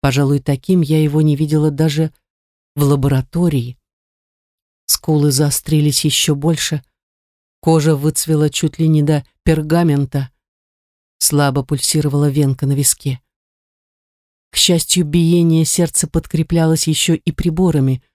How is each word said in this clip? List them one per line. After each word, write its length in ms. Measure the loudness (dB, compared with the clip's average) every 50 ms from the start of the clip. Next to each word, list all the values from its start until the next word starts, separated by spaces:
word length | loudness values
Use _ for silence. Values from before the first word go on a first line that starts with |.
| 0
Пожалуй, 380 | 0 0 2 2 2 0 0
таким 400 | 0 -2 -4 -4 -2 0 2 2
я 200 | 2 2 2 0
его 200 | 2 2 2 2
не 160 | 2 2 2 0
видела 340 | 0 0 0 0 0 0
даже 400 | 0 0 0 0 0 -2 -2 -4 _ _ _ _ _ _ _ _ _ _ _ _ _
в 80 | -2 0
лаборатории. 920 | 2 2 2 2 0 0 0 -2 -4 -4 -2 0 0 0 -2 -4 -4 -12 _ _ _ _ _ _ _ _ _ _ _ _ _ _ _ _ _ _ _ _ _ _
Скулы 460 | -6 -6 -6 -2 -2 0 2 2 2
заострились 720 | 2 2 0 0 -2 -4 -4 -2 0 2 2 2 0 0 -2
ещё 320 | -2 -2 0 0 -2 -2
больше, 480 | 0 0 -2 -2 -2 -4 -6 -6 -6 -8 _ _ _ _ _ _ _ _ _ _ _ _ _ _ _
кожа 340 | 0 2 2 2 2 2 0
выцвела 540 | 2 0 -2 -2 -2 -2 -2 0 0 0 0
чуть 300 | -2 -2 -4 -4 -2 0
ли 100 | 0 2
не 120 | 2 2
до 240 | 2 2 0 -2 -2 _ _ _ _
пергамента, 840 | 0 0 0 0 0 0 2 2 2 2 0 -2 -2 -4 -6 -6 -6 _ _ _ _ _ _ _ _ _ _ _ _ _ _ _ _ _ _
слабо 440 | -4 -2 0 2 2 2 0 -2 -4
пульсировала 680 | -2 -4 -4 -4 -4 -2 -2 -2 0 0 0 0 0
венка 380 | 2 0 0 0 0 -2 -2 -2
на 60 | -2
виске. 480 | 0 0 -2 -2 _ -4 -8 -8 -8 _ _ _ _ _ _ _ _ _ _ _ _ _ _ _ _ _ _ _ _ _ _ _ _ _ _
К 60 | -4 -2
счастью, 480 | 0 2 2 0 0 -2 -2 -2 -2
биение 580 | 0 2 2 2 4 4 4 4 4 2 2 2
сердца 460 | 0 0 -2 -2 -2 -2 -4 -4 -2
подкреплялось 760 | -4 -6 -6 -4 -4 -4 -2 -2 0 0 2 2 0 0 0
ещё 280 | -2 -2 -2 0 0 -2
и 180 | -2 _ -6
приборами. 720 | -6 -2 -4 -4 -2 0 0 0 2 2 0 0 -2 -4 _ _ _